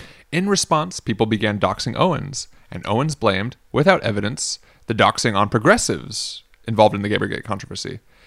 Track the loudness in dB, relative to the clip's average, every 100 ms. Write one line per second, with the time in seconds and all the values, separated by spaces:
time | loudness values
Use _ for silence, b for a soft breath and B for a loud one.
0 | B B B -2 0 0 2 0 0 -6
1 | -4 0 0 2 0 0 0 -2 -4 0
2 | 0 0 -6 -10 -12 b b -10 -2 0
3 | -2 0 0 0 -2 -10 _ 0 4 2
4 | 0 -4 -4 -6 -8 -10 b b -4 4
5 | 4 4 0 2 2 2 4 4 2 -4
6 | -6 -10 -10 -12 -18 _ -2 4 4 4
7 | -2 0 -2 -4 -8 -10 -10 -12 -10 -12
8 | b b